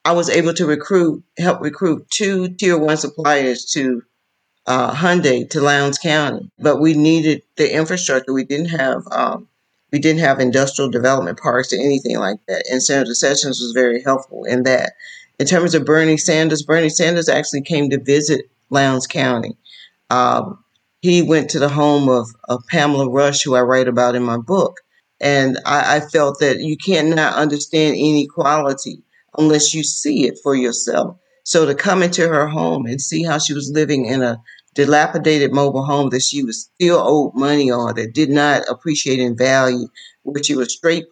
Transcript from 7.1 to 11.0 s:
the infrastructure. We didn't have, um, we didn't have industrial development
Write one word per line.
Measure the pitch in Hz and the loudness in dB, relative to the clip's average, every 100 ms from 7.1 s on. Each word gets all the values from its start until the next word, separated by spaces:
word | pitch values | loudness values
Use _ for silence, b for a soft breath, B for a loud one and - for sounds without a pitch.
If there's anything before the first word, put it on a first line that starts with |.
| 165 156 143 _ - | 4 2 -2 _ -2
the | 151 147 | 0 0
infrastructure. | 160 180 - 131 131 | -2 -2 -2 -2 -2
We | 135 131 | -4 -4
didn't | 143 170 160 | -4 -4 -2
have, | 135 127 123 | -2 -4 -6
um, | 123 127 - - _ _ _ _ | -4 -4 -4 -12 _ _ _ _
we | 143 | -2
didn't | 151 160 | 0 2
have | 156 135 | 2 2
industrial | 127 131 135 - 135 | 2 2 0 -2 -2
development | 117 | 0